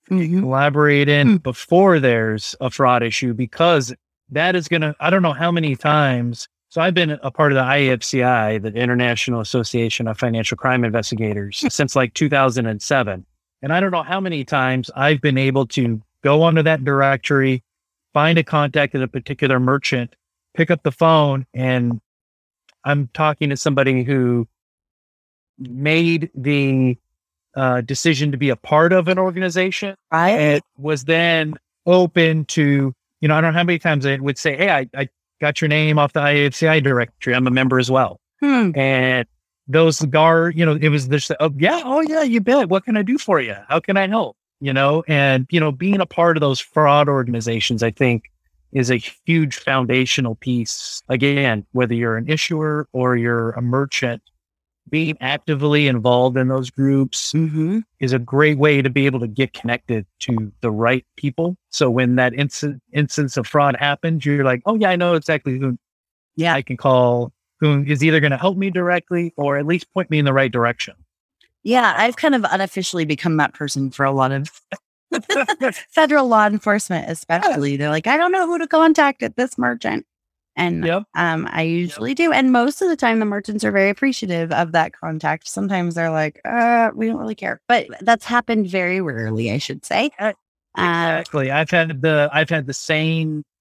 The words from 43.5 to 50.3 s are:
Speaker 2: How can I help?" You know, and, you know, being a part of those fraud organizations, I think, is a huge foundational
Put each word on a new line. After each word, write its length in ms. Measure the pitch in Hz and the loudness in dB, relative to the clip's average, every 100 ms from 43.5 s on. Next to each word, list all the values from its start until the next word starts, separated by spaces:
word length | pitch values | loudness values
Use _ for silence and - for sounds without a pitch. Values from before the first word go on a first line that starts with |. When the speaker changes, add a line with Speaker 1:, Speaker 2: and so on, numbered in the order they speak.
| 98 - | -8 -2
Speaker 2:
How 100 | 160 | -2
can 180 | - 196 | 0 0
I 120 | 190 | 0
help?" 280 | 220 135 - _ - | -2 -4 -8 _ -10
You 120 | 139 | -4
know, 320 | 135 139 160 160 | 0 2 0 0
and, 400 | 147 139 131 131 | 2 2 2 2
you 100 | 170 | 0
know, 100 | 156 | 0
being 300 | 135 185 196 | 0 0 0
a 60 | 180 | 0
part 300 | - 170 156 | 2 2 4
of 40 | |
those 180 | 143 131 | 0 -2
fraud 500 | - 156 147 147 143 | -2 2 4 4 4
organizations, 760 | 139 120 117 113 113 - 110 | 0 -2 -4 -4 -2 -2 0
I 60 | 117 | -2
think, 320 | - 131 117 - _ _ _ _ | 0 0 0 -4 _ _ _ _
is 180 | 135 123 | -2 0
a 60 | 120 | -2
huge 600 | - - - 165 147 - | -4 -10 0 0 0 -4
foundational 760 | - 135 120 127 127 - 120 | -2 0 2 0 0 -2 -2